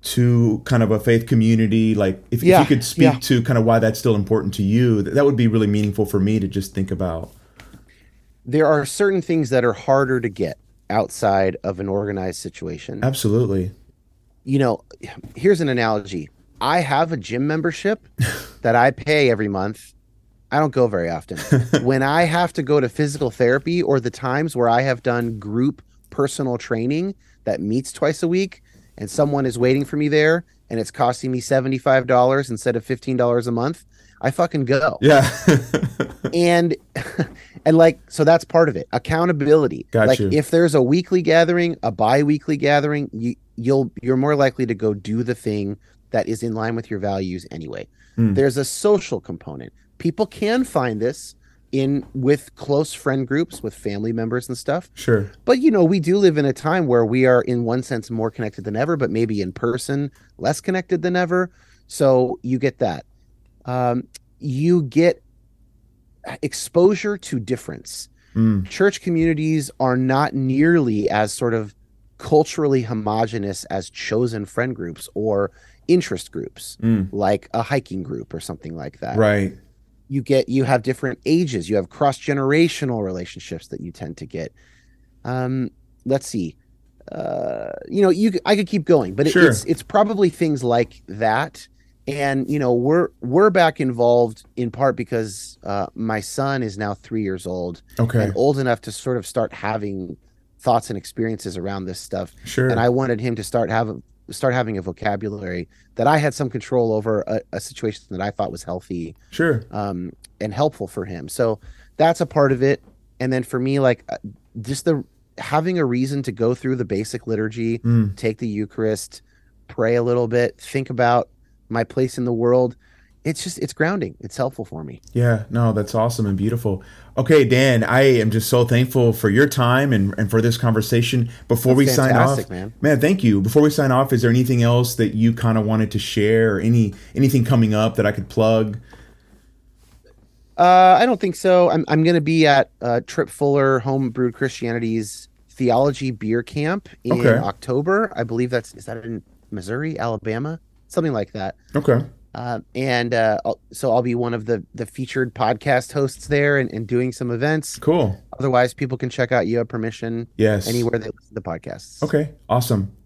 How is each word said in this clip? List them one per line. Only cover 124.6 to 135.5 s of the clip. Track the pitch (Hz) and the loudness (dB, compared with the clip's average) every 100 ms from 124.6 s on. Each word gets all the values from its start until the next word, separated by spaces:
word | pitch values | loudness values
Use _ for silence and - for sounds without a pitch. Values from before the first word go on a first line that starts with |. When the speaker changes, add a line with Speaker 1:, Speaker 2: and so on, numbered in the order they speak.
| 110 | -14
Speaker 2:
for | 80 | -12
me. | 73 60 - | -14 -16 -8
Speaker 1:
Yeah, | 120 120 110 110 | -2 0 0 -2
no, | 117 117 | 0 2
that's | 104 101 | 0 -2
awesome | 113 117 120 107 | 0 0 0 -2
and | 98 | 0
beautiful. | 104 117 110 95 - - - - | -2 -2 -4 -4 -8 -20 -10 -6
Okay, | 117 156 | 4 6
Dan, | 127 123 135 120 | 6 4 4 4
I | 110 127 | 2 4
am | 135 123 110 | 6 4 2
just | 110 - | 0 2
so | 123 120 | 2 4
thankful | 120 127 131 120 | 2 2 2 2
for | 107 110 | 2 2
your | 104 143 | 4 4
time | - 120 127 143 | 2 2 2 2
and, | 113 98 98 | 2 2 0
and | 104 | 0
for | 113 | 2
this | 117 117 | 2 2
conversation. | 120 110 110 117 120 127 120 - - | 0 0 2 0 2 0 -2 -6 -4
Before | 120 127 | -2 4
Speaker 2:
That's | 127 | 4
Speaker 1:
we | 135 | 4
sign | 131 131 | 4 2
Speaker 2:
fantastic, | 123 123 131 98 | 4 4 2 -4
Speaker 1:
off, | |
Speaker 2:
man. | 90 101 - | -10 -10 -2
Speaker 1:
man, | 143 139 | 2 2
thank | 147 190 | 2 2
you. | 120 101 | 4 2
Before | 98 147 | 4 4
we | 151 | 4
sign | 147 139 | 4 2
off, | 127 135 | 2 2
is | 123 | 2
there | 120 | 4
anything | 120 127 123 | 2 2 2
else | 117 120 120 - | 4 4 2 0
that | 110 | -2
you | 110 117 | 2 2
kinda | 117 117 | 2 0